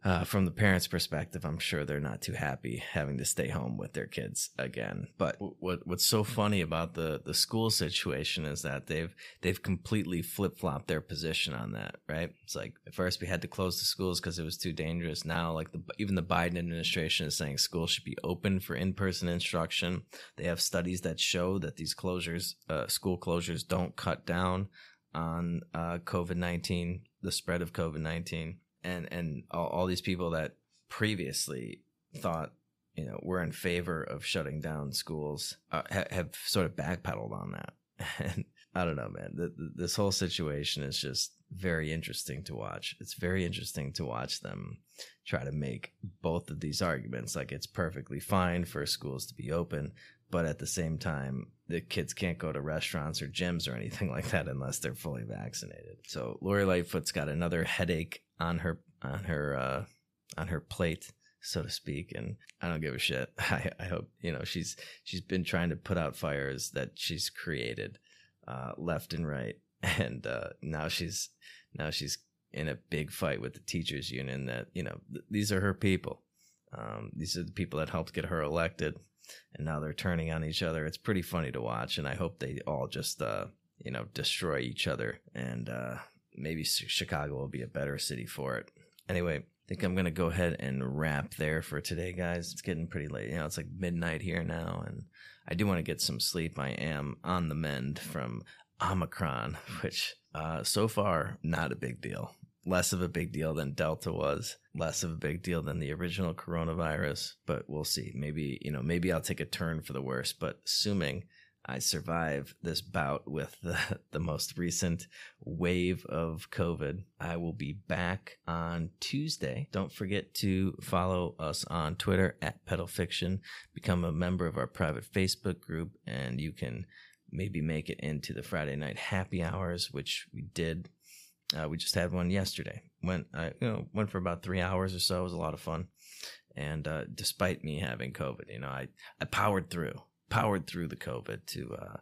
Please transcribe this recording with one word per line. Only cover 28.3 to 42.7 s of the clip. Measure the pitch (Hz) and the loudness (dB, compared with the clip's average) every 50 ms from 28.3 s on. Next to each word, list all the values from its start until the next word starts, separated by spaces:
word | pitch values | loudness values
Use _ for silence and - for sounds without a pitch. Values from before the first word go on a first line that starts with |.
| 85 82 80 82 - - _ _ _ _ | -4 -4 -4 -4 -8 -10 _ _ _ _
And, | - 90 90 87 80 - | -6 -4 -4 -4 -4 -4
and | - 87 85 80 73 - - - | -4 -2 -2 -2 -2 -4 -6 -4
all, | - 85 82 - | -2 -2 0 0
all | - 87 92 | 2 2 2
these | 92 90 - | 2 2 2
people | - 98 90 87 90 82 | 2 0 2 2 2 2
that | 82 78 78 - - _ _ _ _ _ _ - | 2 2 0 -2 -4 _ _ _ _ _ _ -6
previously | - - 110 107 107 87 73 67 - - - 71 69 60 58 52 - - _ _ _ _ _ _ - 73 | 0 2 2 2 2 2 -2 -2 -2 -2 -2 -2 -4 -6 -6 -8 -10 -14 _ _ _ _ _ _ -8 -2
thought, | - 90 82 80 76 - - _ _ _ _ _ _ _ - | 0 0 2 0 -2 -4 -8 _ _ _ _ _ _ _ -8
you | 80 76 | -6 -6
know, | 58 50 50 | -6 -6 -6
were | - 90 92 90 | -2 0 0 0
in | 85 82 | 0 0
favor | - - - 90 87 90 85 87 82 78 | -2 0 0 2 2 2 2 0 0 -2
of | - - 69 71 - | -2 -4 -4 -4 -2
shutting | - - 87 73 69 76 78 | 0 0 0 0 -2 -2 -4
down | 73 80 78 76 73 69 | -2 -2 -2 -2 -2 -2
schools, | 65 - - - 80 76 73 73 73 73 - - - - _ - | -2 -2 -2 -2 -2 -2 -2 -2 -2 -4 -4 -6 -6 -10 _ -4
uh, | - 76 - - | -4 -2 -2 0
ha-, | - 98 - - | 0 0 0 0
have | - 92 80 - - - - | 0 -2 -2 -2 -6 -6 -2
sort | - - 101 85 | 0 2 4 4
of | 78 - | 2 0
backpedaled | - 69 80 87 - - - 60 53 55 53 | -2 -2 -2 -2 -2 -2 -2 -2 -2 -4 -4
on | 52 50 50 50 | -6 -6 -6 -6
that. | 50 50 50 50 - _ _ _ _ - | -6 -8 -8 -10 -14 _ _ _ _ -8
<laughs> | - - - - | -6 -6 -4 -4
And | 71 - 90 - - - _ - - _ - | -2 -2 -2 -2 -4 -6 _ -20 -12 _ 0
I | 90 90 | 0 2
don't | 85 73 | 2 0
know, | 67 55 50 | 0 -2 -4
man. | 50 50 50 50 - | -6 -8 -8 -6 -4
Th-, | 82 85 - - | -2 -4 -4 -4
th-, | - 82 - - | -6 -8 -6 -4
this | - 87 85 - | -2 -2 0 2
whole | 107 101 98 | 4 4 4
situation | 90 - 92 82 - - 82 76 71 71 73 - - 73 | 4 2 2 2 2 0 0 0 0 0 0 -2 -2 -2
is | 71 67 64 - | -2 -2 -2 -2
just | - 65 65 - - - - _ _ - - | -2 0 0 0 -2 -2 -4 _ _ -12 -8
very | 92 95 90 82 80 78 76 | -2 0 2 2 2 2 0
interesting | 80 82 - - - - - - 64 - - | 0 -2 -2 -4 -4 -6 -4 -4 -6 -6 -6
to | - 69 | -6 -6
watch. | 53 52 50 | -6 -6 -6